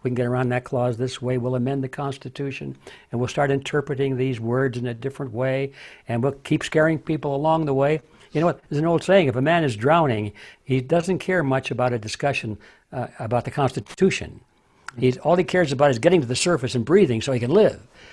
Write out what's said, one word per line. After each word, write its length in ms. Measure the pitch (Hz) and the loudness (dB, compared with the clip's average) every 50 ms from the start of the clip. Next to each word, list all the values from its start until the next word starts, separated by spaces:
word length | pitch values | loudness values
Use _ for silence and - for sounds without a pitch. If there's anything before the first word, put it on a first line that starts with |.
we 80 | - 131 | -6 -4
can 40 | 123 | -2
get 120 | 123 123 | -2 0
around 240 | 120 123 123 131 123 | 0 0 0 0 0
that 140 | 123 123 123 | 0 -2 -2
clause 340 | - 139 123 123 123 117 110 | -2 -2 0 0 0 -2 -2
this 240 | 131 127 - - | -4 -6 -6 -6
way, 160 | 120 123 127 127 | -4 -2 -2 -2
we'll 160 | 117 127 127 | -2 -2 -2
amend 280 | 123 120 131 139 139 | -2 -2 -2 -2 -4
the 60 | 131 127 | -4 -6
Constitution, 880 | - - 143 139 135 139 - 131 - - 143 139 131 - 143 139 131 - - - - - _ - | -6 -8 -8 -8 -8 -10 -12 -14 -10 -8 -8 -8 -8 -10 -10 -12 -12 -14 -18 -20 -20 -20 _ -8
and 100 | - 117 | -4 -4
we'll 80 | 123 120 | -4 -2
start 220 | - 156 143 139 | 0 0 0 2
interpreting 680 | 143 139 139 - - 147 139 - 143 123 139 135 131 | 0 -2 -2 -2 -4 -4 -2 -2 -4 -2 -2 -2 0
these 220 | 123 131 135 127 110 | -2 -2 -2 -2 -4
words 380 | 113 113 120 131 135 131 117 | -4 -2 0 0 0 0 -2
in 100 | 123 120 | -4 -6
a 80 | 123 120 | -6 -8
different 380 | 113 120 135 - - 143 127 | -6 -8 -10 -8 -8 -10 -8
way, 400 | 104 117 131 131 131 135 139 135 - - - - - - _ | -4 -4 -2 -2 0 -2 -4 -6 -8 -14 -20 -20 -20 -16 _
and 160 | - 117 117 | -4 -2 0
we'll 100 | 120 139 | 0 0
keep 300 | 139 - - - 151 151 | -2 -4 -2 0 0 0
scaring 360 | - - - 156 156 160 160 147 | 0 0 2 4 4 4 2 0
people 360 | - - 156 143 - 147 139 | -2 -4 -4 -4 -2 -2 -2
along 300 | 139 151 160 160 160 160 | 0 2 2 2 2 2
the 100 | 147 135 | 2 2
way." 260 | 135 139 147 156 147 - _ _ - - - | 2 2 2 0 -2 -4 _ _ -20 -14 -4
You 80 | - 151 | -2 0
know 80 | 165 175 | 2 2
what? 120 | 143 - _ - | 0 -2 _ -6
There's 120 | 151 143 | -2 0
an 60 | 156 | 2
old 180 | 170 170 151 - | 2 2 2 4
saying, 240 | - 190 196 165 131 | 4 4 6 6 4
if 80 | 110 | 2
a 40 | 127 | 2
man 220 | 135 151 170 170 | 2 2 2 2
is 140 | 160 139 107 | 2 0 -2
drowning, 560 | 104 113 143 160 170 160 135 113 104 107 104 - - - - - _ _ | 0 2 4 4 4 4 2 2 0 -2 -6 -8 -12 -20 -20 -20 _ _
he 160 | - 127 131 | -2 -2 -2
doesn't 400 | 127 131 160 170 165 190 185 151 | 0 2 0 0 2 0 -2 -2
care 240 | - - 185 180 151 | 0 0 0 0 2
much 260 | 135 131 135 - - | 2 0 0 -2 -4
about 220 | 131 113 123 127 | -2 0 0 0
a 60 | 120 117 | 0 -2
discussion, 580 | 104 107 - - 143 143 135 - - 113 104 95 - - - _ _ - | -6 -8 -8 -2 -2 -2 -2 -2 -4 -6 -10 -10 -14 -20 -20 _ _ -12
uh, 140 | - 131 120 - - - | -8 -8 -8 -8 -10 -10
about 240 | 123 110 123 120 - | -4 -2 -2 -2 -2
the 80 | 120 | -2
Constitution. 880 | - 151 139 123 - 127 104 - - - 185 190 - - - - - - _ _ _ _ _ _ _ _ - - - 120 | -2 -2 -2 -2 -2 -4 -10 -8 -2 2 2 2 2 0 -8 -12 -16 -18 _ _ _ _ _ _ _ _ -20 -14 -6 0
He's, 180 | 127 127 123 - | 2 2 2 2
all 180 | - 151 175 | 2 2 2
he 80 | 185 175 | 2 2
cares 260 | - - 185 170 135 | 0 2 0 2 2
about 200 | 143 123 147 147 | 2 4 4 4
is 100 | 127 113 | 4 4
getting 200 | 117 170 185 175 | 2 4 4 4
to 60 | 131 | 2
the 80 | 113 127 | 0 -2
surface 400 | - - 175 170 131 135 117 - | -2 0 0 0 0 0 -2 -2
and 100 | 123 113 | -2 0
breathing 360 | - 170 214 196 131 117 110 | 4 6 6 6 4 2 -2
so 100 | - 147 | -2 -2
he 60 | 131 120 | -2 -2
can 120 | 117 120 | 0 2
live. 340 | 156 214 214 147 - - - - _ - - - | 4 4 4 4 2 -2 -16 -20 _ -20 -20 -14